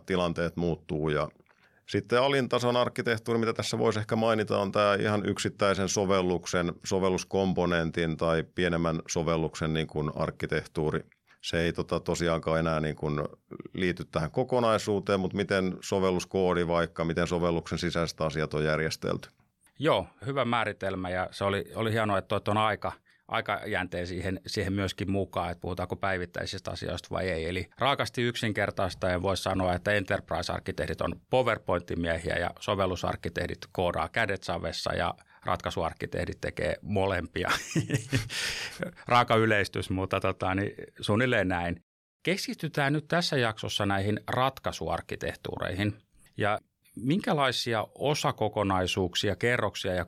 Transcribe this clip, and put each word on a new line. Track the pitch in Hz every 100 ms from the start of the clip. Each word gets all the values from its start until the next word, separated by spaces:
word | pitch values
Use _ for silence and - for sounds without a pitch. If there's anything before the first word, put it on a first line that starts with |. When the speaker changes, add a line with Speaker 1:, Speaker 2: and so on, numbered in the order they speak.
| -
Speaker 1:
tilanteet | 92 87 82 85 85
muuttuu. | 85 78 - 80 78
Ja | 73 76 - _ _ _ _ -
sitten | 101 101 120
alintason | 135 139 123 120 120 123
arkkitehtuuri, | 117 - 117 110 - 117
mitä | 113
tässä | 113 110 113
voisi | 117 107
ehkä | 104 113
mainita, | 113 110 104 104
on | 98
tää | 104 104 101
ihan | 107 104 98
yksittäisen | 95 104 - 101 95 95
sovelluksen, | 107 95 98 90 87 - 90 85 - -
sovelluskomponentin | 98 92 90 - 98 95 90 87 85 82 82 82 78
tai | 82 82 78 -
pienemmän | 90 85 85 80 -
sovelluksen, | 90 80 82 78 - 80
niin | 80 78
kun, | 78 76 -
arkkitehtuuri. | 78 - 76 78 - - 78 80 - _ _ -
Se | - 85
ei, | 85
tota, | 80 85 85
tosiaankaan | - 80 85 82 80 80
enää, | 82 80
niin | 76 73
kun, | 76 73 - - _ - -
liity | - 90 85 -
tähän | 82 78
kokonaisuuteen, | - 123 127 117 107 110 101 92 101
mut | 92
miten | 95 95 98 92 82
sovelluskoodi | - 101 95 90 82 95 90 87 85
vaikka, | 85 85 - 82
miten | 82 82
sovelluksen | 87 87 85 - 82
sisäiset | 87 85 82 -
asiat | 78 76 76
on | 73 76
järjestelty. | 78 80 - 90 - - _ _ _ _ -
Speaker 2:
Joo, | 143 113 85 - 107
hyvä | 139 120
määritelmä | 120 104 98 95 95 92
ja | 90 90
se | -
oli, | 98 98 - -
oli | 113
hienoa, | 110 107 95
että | -
toit | 101 -
on | 104
aika – | 107 98 95 - _ _ -
aikajänteen | 113 110 101 104 95 90 90 87
siihen, | 87 90 92 -
siihen | - 95
myöskin | 98 92 - 98
mukaan, | 98 92 95 87
että | 85
puhutaanko | 87 85 92 -
päivittäisistä | 98 92 87 - 85 95 -
asioista | 90 85 85 -
vai | 85 92
ei. | 82 80
Eli | 92 82 -
raakasti | 127 139 120 -
yksinkertaistaen | 120 120 113 104 101 - 95 - 95 90
voisi | 92 92
sanoa, | - 95 92
että | 87 104
enterprise-arkkitehdit | 104 95 98 - 82 87 90 - - 82 80
on | 82 85 -
PowerPoint-miehiä | 127 120 101 - 90 - 85 85 82 90 82
ja | 87 -
sovellusarkkitehdit | - 101 95 92 90 - 87 85 85 90 -
koodaa | - 90 82 80
kädet | 117 107 95
savessa | - 85 85 - 82
ja | 85 87 - - - -
ratkaisuarkkitehdit | 90 90 95 82 - - - 85 82
tekee | 76 - 78 -
molempia. | - 101 95 90 82 - 90 - - 165 113 147 - 120 -
<laughs> | - - - - - - - -
Raaka | 120 120 113
yleistys, | 110 104 95 107 -
mutta, | 95 95 95
tota, | 95 92 95 95
niin | 101 - - -
suunnilleen | 120 107 127 117 92
näin. | 90 87 90 - _ _ _
Keskitytään | - 190 - 220 156 - 139
nyt | 151 147
tässä | 165 170 143
jaksossa | 117 107 110 - 101
näihin | 98 101 107 -
ratkaisuarkkitehtuureihin. | 113 131 - - - 80 82 - - - - - - 87 90 104 - _ _ - -
Ja | 104 104 - _ _ -
minkälaisia | 120 185 - 156 135 120 120 113 104 -
osakokonaisuuksia, | 139 - 147 - 107 107 98 95 90 - 90 - 104 90
kerroksia | 120 120 107 - 101
ja | 90